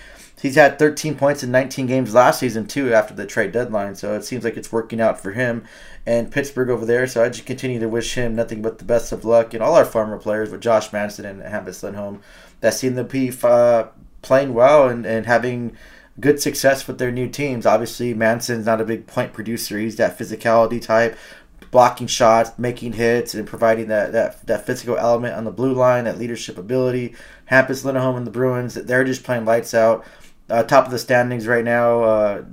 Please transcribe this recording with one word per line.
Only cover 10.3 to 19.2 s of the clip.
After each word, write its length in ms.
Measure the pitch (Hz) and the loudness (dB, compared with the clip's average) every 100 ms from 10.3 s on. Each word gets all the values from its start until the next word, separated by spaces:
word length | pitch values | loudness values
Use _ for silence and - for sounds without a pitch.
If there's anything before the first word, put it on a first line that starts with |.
| 107 107 | -4 -4
with 120 | 95 | -4
Josh 320 | 117 110 - | 2 2 0
Manson 320 | 104 104 104 101 | -6 -6 -8 -14
and 160 | 98 | -14
Hampus 420 | - 104 95 90 | -10 -10 -10 -12
Lindholm 380 | 101 101 101 101 - - - - | -10 -10 -10 -12 -18 -20 -20 -2
that 120 | 113 | 0
seem 220 | - 131 127 | 0 -2 -2
to 80 | |
be, 300 | 117 135 127 - | -4 -2 -2 0
uh, 440 | 120 120 120 117 110 - - - | 4 6 6 4 0 -8 -20 -12
playing 300 | - 131 139 | 0 2 2
well 360 | 117 131 151 131 | 4 6 8 6
and, 160 | 120 104 | 2 -4
and 200 | 110 110 | -4 2
having 520 | 117 123 123 117 - - - _ - | 0 0 -6 -8 -12 -20 -20 _ -4
good 220 | 139 143 | 0 0
success 460 | 147 - 135 139 - | 0 0 2 0 -2
with 100 | - | -6
their 140 | 127 | -4
new 180 | 123 123 | -4 -6
teams. 360 | 135 143 120 107 | -4 -6 0 2
Obviously, 480 | 110 117 - 120 | 2 0 -6 -4
Manson's 520 | 110 110 120 - 117 110 | 0 0 0 -2 -4 0
not 160 | 113 | -2
a 40 | 110 | -2
big 220 | 110 - | -6 -6
point 240 | - | -6